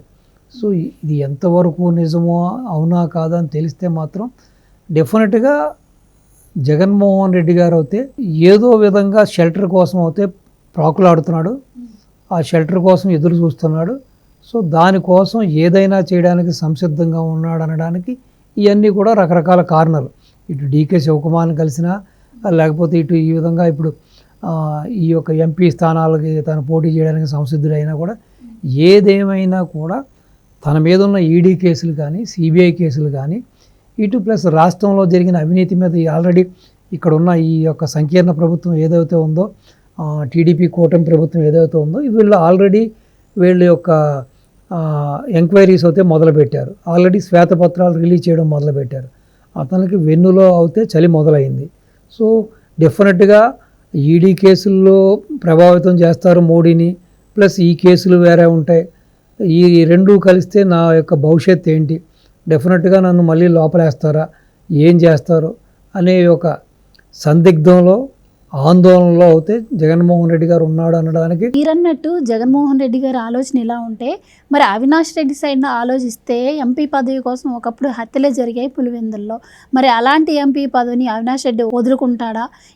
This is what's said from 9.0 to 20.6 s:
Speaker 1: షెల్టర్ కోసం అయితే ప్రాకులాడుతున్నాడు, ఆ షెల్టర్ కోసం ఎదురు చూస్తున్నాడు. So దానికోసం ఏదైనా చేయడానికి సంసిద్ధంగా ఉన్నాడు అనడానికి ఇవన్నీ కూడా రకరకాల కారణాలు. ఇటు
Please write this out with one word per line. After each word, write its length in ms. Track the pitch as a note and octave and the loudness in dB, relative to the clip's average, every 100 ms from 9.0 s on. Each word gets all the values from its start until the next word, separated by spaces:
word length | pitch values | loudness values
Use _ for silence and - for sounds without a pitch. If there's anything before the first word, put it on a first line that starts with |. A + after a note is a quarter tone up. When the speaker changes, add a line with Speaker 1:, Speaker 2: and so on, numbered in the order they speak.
| G3 G#3+ | 0 0
Speaker 1:
షెల్టర్ 420 | G#3 - E3+ E3+ F#3+ | 0 0 -2 -2 -2
కోసం 380 | F#3 E3+ F#3 | 0 0 0
అయితే 220 | E3 E3+ G3+ - _ _ _ - | -4 -2 -6 -8 _ _ _ -4
ప్రాకులాడుతున్నాడు, 840 | D#3 D#3 F#3 D#3+ E3+ E3 E3 C4+ - B3 A#3+ G#3 _ _ _ | -2 2 2 2 0 -4 -4 -8 -14 -20 -20 -20 _ _ _
ఆ 80 | F3 | -6
షెల్టర్ 380 | D3 E3+ D#3 F#3 | -2 -2 -2 0
కోసం 320 | F#3 F3+ F#3+ | 2 2 0
ఎదురు 240 | D#3+ E3 | 0 0
చూస్తున్నాడు. 680 | E3+ E3 - D#3+ D#3+ E3+ C4+ - _ _ _ _ | 0 -2 -2 -4 -2 -4 -8 -14 _ _ _ _
So 100 | A#3 | -6
దానికోసం 800 | F3 D#3+ F3+ F#3+ F#3 F3+ F#3+ A3+ | -2 2 2 0 2 2 2 -2
ఏదైనా 560 | G3+ D3+ F3 F#3+ G3 F#3+ | -2 0 2 2 2 0
చేయడానికి 540 | E3+ F3+ F3 F3 F3 | 0 0 0 0 -2
సంసిద్ధంగా 680 | - D#3 D#3+ F3 D3 E3 E3 | -4 -4 -4 -4 -2 -4 -4
ఉన్నాడు 420 | D#3+ D#3+ E3 E3 | -6 -6 -6 -6
అనడానికి 560 | D#3+ D#3+ E3 F3 F3+ B3 _ _ _ - | -6 -6 -6 -6 -8 -14 _ _ _ -2
ఇవన్నీ 300 | G3+ G#3 G#3 | 2 2 2
కూడా 240 | G3+ G3+ | 0 0
రకరకాల 500 | G#3+ E3+ E3+ D#3+ F3+ | 2 2 0 2 0
కారణాలు. 480 | F3 D#3+ E3 D#3 B2+ - _ _ - | 2 0 0 -2 -6 -14 _ _ -14
ఇటు 140 | C#3 | -10